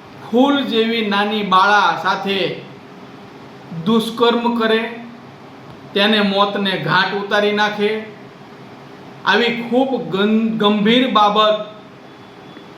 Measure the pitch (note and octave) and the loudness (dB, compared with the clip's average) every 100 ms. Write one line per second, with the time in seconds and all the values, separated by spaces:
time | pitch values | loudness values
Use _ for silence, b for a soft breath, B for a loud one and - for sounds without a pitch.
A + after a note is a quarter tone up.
0 | - - - A#3 C#4 C#4+ G#3+ A3 A3+ A#3 | -20 -20 -2 2 4 2 0 0 0 0
1 | G#3 G3+ G#3 G#3+ G3 F#3 G3+ G#3 F3+ E3 | 0 0 0 -2 2 4 4 4 2 0
2 | F3+ G3 G3 G3 E3 B2 - - - - | -2 -2 -2 -2 -2 -6 -12 -18 -20 -20
3 | - - - - - - - E3 E3+ A3+ | -20 -20 -20 -20 -20 -20 -14 -6 0 0
4 | A3+ - A#3 A#3 A#3 A#3 A3 A3 A3+ - | 0 0 2 2 0 0 0 0 -2 -8
5 | - - - - - - - - - G3 | -16 -18 -20 -20 -20 -20 -20 -20 -6 0
6 | G#3 G#3+ G3 G3 G#3 G#3 G3 F3 D3 F3+ | 2 2 2 2 0 0 -2 -2 0 0
7 | F#3+ G3+ G3+ G#3 G#3 G#3 G#3 G#3 G#3 G#3+ | 0 -2 -2 0 0 0 -2 0 -2 -4
8 | G#3+ - - - - - - - - - | -8 -16 -20 -20 -20 -20 -20 -20 -20 -20
9 | - - - G#3 A#3 A#3 A#3 B3 C4 A#3+ | -20 -8 0 2 0 -2 -2 0 0 -2
10 | E3 F#3 G#3+ A3 A3+ - G#3 G#3 G#3+ B3 | -4 0 2 2 0 2 2 2 4 4
11 | C4 G#3 G#3 G#3 G#3+ G#3+ - - - - | 4 4 4 4 2 2 -4 -16 -20 -20
12 | - - - - - - - | -20 -20 -20 -20 -20 -20 -20